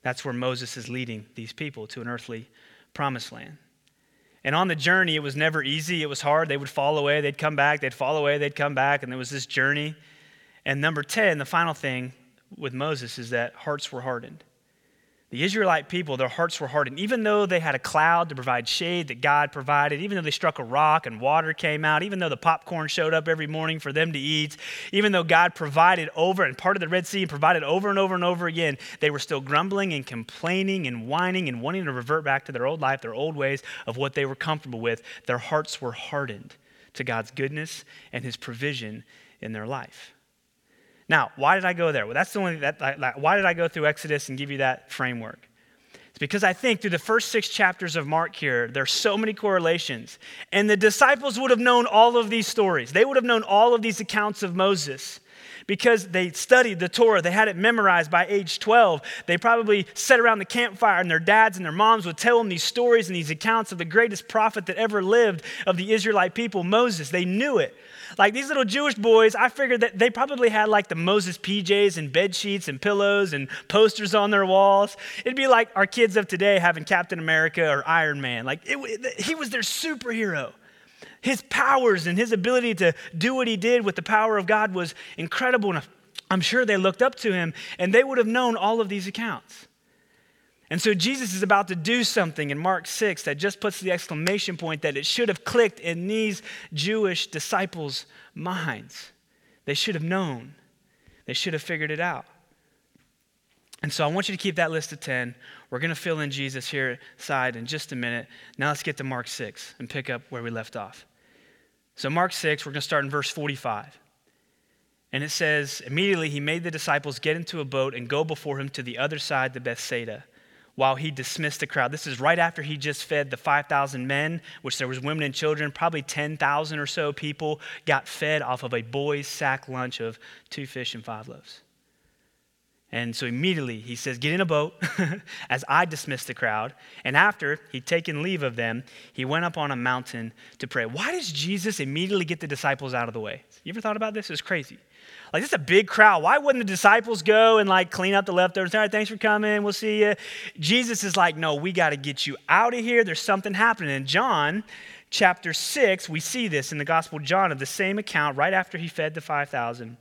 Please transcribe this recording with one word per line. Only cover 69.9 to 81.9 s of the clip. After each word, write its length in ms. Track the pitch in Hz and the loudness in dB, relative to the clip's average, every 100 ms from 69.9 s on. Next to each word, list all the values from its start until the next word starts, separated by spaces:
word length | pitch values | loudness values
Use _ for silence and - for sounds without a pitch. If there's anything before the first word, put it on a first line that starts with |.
| 190 | 2
they 120 | 233 | 0
probably 400 | 233 277 285 240 | 2 -2 2 2
had, 180 | 214 214 | 4 4
like, 200 | 208 202 | 2 2
the 60 | 165 | -2
Moses 420 | 170 208 180 175 | 2 2 0 -6
P 260 | - 202 | -4 -4
Js 340 | 180 202 202 165 | 2 4 4 2
and 140 | 151 | -2
bed 240 | 143 196 180 | 0 0 -2
sheets 320 | 202 202 160 | -4 -4 -6
and 140 | 135 | -4
pillows 500 | 208 202 202 202 196 | -2 2 2 2 0
and 160 | 147 135 - - | -2 -6 -12 0
posters 440 | 202 220 220 208 | 4 6 4 0
on 180 | 208 202 | 2 4
their 140 | 208 190 | 4 6
walls. 520 | 190 196 196 202 - - - | 6 8 6 4 -2 -14 -6
It'd 180 | - 262 | -4 0
be 100 | 269 | 4
like 220 | 240 226 - | 6 4 0
our 100 | 196 | 0
kids 300 | - 233 196 | 4 4 4
of 100 | 196 | 0
today 320 | 185 196 196 | 0 4 6
having 240 | 170 160 | 4 2
Captain 360 | 156 185 175 175 | 0 0 0 -4
America 500 | 160 160 160 160 160 | 0 2 2 2 2
or 180 | 143 147 | 2 2
Iron 320 | 165 156 143 | 2 2 -2
Man. 240 | 135 120 | -4 -4
Like, 200 | 123 156 - | -4 -6 -4
it, 120 | 277 | -6
it, 440 | 277 220 254 - | -6 -6 -8 -6
he 120 | 202 | -6
was 180 | 320 277 | -4 -4
their 100 | 240 | -4
superhero. 920 | 214 - 330 285 247 226 214 156 127 - _ _ _ _ - - | -4 -4 -6 -6 -6 -4 -2 -2 -6 -12 _ _ _ _ -20 -6
His 200 | 247 262 - | -2 -2 -2
powers 560 | - 262 277 247 | 0 4 6 6